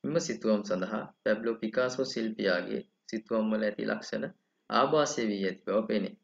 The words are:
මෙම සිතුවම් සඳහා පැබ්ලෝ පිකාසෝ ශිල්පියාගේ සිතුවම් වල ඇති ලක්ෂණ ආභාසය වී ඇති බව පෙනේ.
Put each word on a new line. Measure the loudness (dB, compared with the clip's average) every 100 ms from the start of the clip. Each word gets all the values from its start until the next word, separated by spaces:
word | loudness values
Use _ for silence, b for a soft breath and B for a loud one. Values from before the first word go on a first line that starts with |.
මෙම | 0 -2
සිතුවම් | -2 -2 2 2
සඳහා | 2 -2 -2 -4 -8 _
පැබ්ලෝ | -2 0 0 -2
පිකාසෝ | -2 0 0 0 -2
ශිල්පියාගේ | -2 -4 0 0 0 0 -6 -6 _ -8
සිතුවම් | -8 -2 0 2
වල | 0
ඇති | 0 -2 -4
ලක්ෂණ | -4 -4 -6 -6 -10 _ _ _
ආභාසය | 4 6 6 4 2 0
වී | 0
ඇති | 0 -2
බව | 0 0 2
පෙනේ. | -2 -2 -8